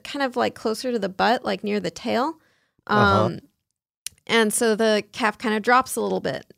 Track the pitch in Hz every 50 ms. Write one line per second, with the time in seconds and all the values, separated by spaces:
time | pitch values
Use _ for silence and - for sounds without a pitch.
0 | - - - 285 277 247 247 247 226 208 - - - 226 220 220 - 254 240 220
1 | 190 185 190 - 190 208 247 247 - 214 196 190 - 202 208 208 180 - - -
2 | - 233 214 226 262 320 330 - _ _ _ _ _ _ _ _ _ - 214 208
3 | 208 202 196 - 107 113 160 - - _ _ _ _ _ _ _ _ _ _ _
4 | _ - - _ _ - 220 226 220 208 214 - 247 226 214 202 226 220 214 208
5 | 208 _ - - 254 208 - - - 226 214 220 196 240 247 254 254 - - 233
6 | 208 196 185 185 - 160 135 131 - - -